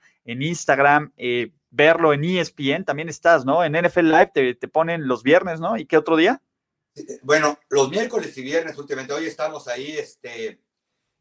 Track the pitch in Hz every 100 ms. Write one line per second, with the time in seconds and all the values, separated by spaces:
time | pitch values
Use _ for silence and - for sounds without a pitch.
0 | _ _ 120 120 151 175 - 135 143 147
1 | 151 - 123 120 110 _ _ 123 151 165
2 | 160 143 165 185 156 - 135 165 180 143
3 | 165 - 170 160 127 160 160 160 175 175
4 | 165 160 196 147 127 123 - 156 165 170
5 | 135 120 123 170 185 165 170 226 143 156
6 | 156 160 185 269 _ _ _ _ _ -
7 | - - 131 156 147 147 _ 139 131 196
8 | 240 233 - 135 131 160 160 143 139 131
9 | 127 147 160 - 151 151 123 123 147 151
10 | - _ 120 117 110 - _ _ _ _
11 | _ _